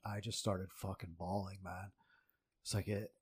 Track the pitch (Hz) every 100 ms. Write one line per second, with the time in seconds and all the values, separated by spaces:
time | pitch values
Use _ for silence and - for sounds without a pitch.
0 | 104 104 113 - 110 95 92 - 98 95
1 | 92 85 87 101 95 98 92 90 98 -
2 | _ - _ _ _ _ - 104 95 104
3 | 110 _